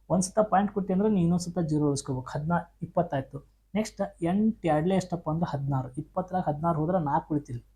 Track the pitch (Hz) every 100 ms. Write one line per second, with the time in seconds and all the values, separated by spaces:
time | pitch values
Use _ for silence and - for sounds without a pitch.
0 | - 185 185 - 214 185 202 - 190 190
1 | 214 202 170 175 175 170 160 151 147 143
2 | - 127 127 143 151 170 170 _ 160 -
3 | 170 139 131 139 - _ _ 202 220 -
4 | 196 - 165 190 220 220 170 151 165 190
5 | - 170 - 160 175 139 139 135 127 -
6 | 151 - 180 185 170 147 170 160 156 185
7 | 147 156 - 147 143 120 -